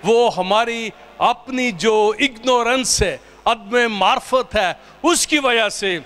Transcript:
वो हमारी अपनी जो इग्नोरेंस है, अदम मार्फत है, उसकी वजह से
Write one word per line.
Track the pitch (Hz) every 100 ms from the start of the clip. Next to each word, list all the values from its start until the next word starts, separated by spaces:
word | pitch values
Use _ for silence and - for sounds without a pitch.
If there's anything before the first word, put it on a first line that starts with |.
| 196
वो | 233 233
हमारी | 185 185 208 233 233 220 - - -
अपनी | 185 240 - 254 247
जो | 175 220 214 214
इग्नोरेंस | 214 277 226 254 247 233 262 226 -
है, | 190 135 - - 202
अदम | 226 202 240 233
मार्फत | 208 190 247 - 254 240 214
है, | 180 151 - -
उसकी | 311 330 - 302
वजह | 269 233 208
से | - 196 170